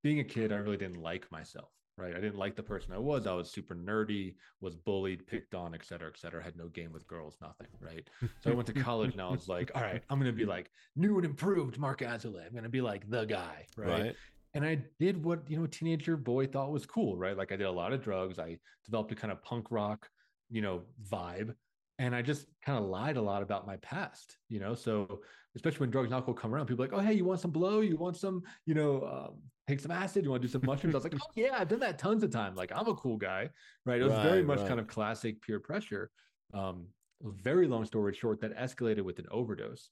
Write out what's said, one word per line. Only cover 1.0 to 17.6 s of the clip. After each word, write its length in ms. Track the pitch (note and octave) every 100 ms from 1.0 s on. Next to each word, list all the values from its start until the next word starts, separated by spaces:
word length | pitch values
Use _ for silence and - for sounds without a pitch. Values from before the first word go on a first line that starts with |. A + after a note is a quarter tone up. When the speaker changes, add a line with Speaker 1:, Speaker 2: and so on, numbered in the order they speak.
Speaker 1:
like 300 | E2 F#2 -
myself, 380 | D#2+ D#2 - - _ _ -
right? 180 | F#2 F2
I 40 |
didn't 180 | G#2 G2
like 180 | G2 G2+
the 80 |
person 300 | G#2+ G2 -
I 40 | F#2
was. 300 | C3 C#3+ G2
I 60 |
was 180 | F#2 E2+
super 240 | - - F2
nerdy, 600 | F2 A2 G#2+ G#2 F#2+ - - _
was 140 | F#2+ E2
bullied, 520 | E2 G2 F#2+ F2+ -
picked 260 | - -
on, 220 | F#2 F2 E2
et 100 | -
cetera, 220 | E2+ E2
et 80 | -
cetera, 240 | E2 E2
had 120 | F2 E2+
no 120 | E2+
game 220 | D#2+ E2
with 140 | D#2+ D2+
girls, 300 | E2+ D#2 -
nothing, 260 | D#2 - - -
right? 280 | D#2+ E2 - - A#2 -
So 120 | -
I 20 | A#2+
went 120 | A#2
to 60 |
college 380 | A2+ B2 A#2 G#2+
and 80 | B2
I 80 | F#2
was 180 | - -
like, 240 | F2+ B2
Speaker 2:
<laughs> 40 | -
Speaker 1:
"All 60 |
right, 200 | A2+ A#2 -
I'm 100 | C#3
gonna 120 | C3
be, 140 | A2+ G#2+
like, 260 | F2+ F2+ _ - C#3+
new 220 | F#3+ G3+
and 80 | E3+
improved 520 | C#3 F3 F#3 C3+ A#2+
Mark 220 | C#3+ -
Azulay. 440 | A#2+ A#2 A#2 F#2+ E2
I'm 60 | A#2+
gonna 140 | A2+
be, 120 | B2
like, 280 | B2 G2+ G2+
the 160 | A#2+ G#2+
guy," 420 | G2+ E2+ D2+ - -
right? 100 | G2+ E2+
Speaker 2:
Right. 120 | G#2+ - - - _ D3
Speaker 1:
And 100 | D3+
I 180 | D#3+ - _
did 240 | F3 F#3+
what, 260 | D#3+ E3+ C#3
you 80 | D3+
know, 80 | D#3+
a 20 |
teenager 500 | - E3 E3 - D#3+
boy 300 | B2 B2 C3+
thought 240 | C3+ C#3
was 140 | D3 -
cool, 320 | - E3+ F2+
right? 200 | F#2 G2
Like, 140 | F#2+
I 40 |
did 120 | G2